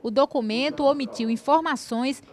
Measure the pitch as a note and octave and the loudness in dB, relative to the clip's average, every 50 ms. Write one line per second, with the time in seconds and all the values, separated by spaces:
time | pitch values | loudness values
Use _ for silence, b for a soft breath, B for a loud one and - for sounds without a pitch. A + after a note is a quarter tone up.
0 | - A#3 G#3 C4 C#4+ - - C4+ A3 G#3+ A3 B3 C4+ D4+ D4 D4+ C#4+ C#4 D4 C#4+ | -8 -2 2 2 2 2 2 -2 -2 -2 -2 -2 -2 -2 0 2 2 2 2 2
1 | C4 - - - A3+ A3+ A#3 A3 - C4+ D4 D#4+ D#4+ D#4+ C4+ - - - A3+ A3+ | -2 -6 -4 -4 -2 -2 -2 -2 2 2 2 4 2 0 -4 -4 -4 -6 -4 -2
2 | B3+ C4+ C4+ - b b | -2 -2 -4 -6 b b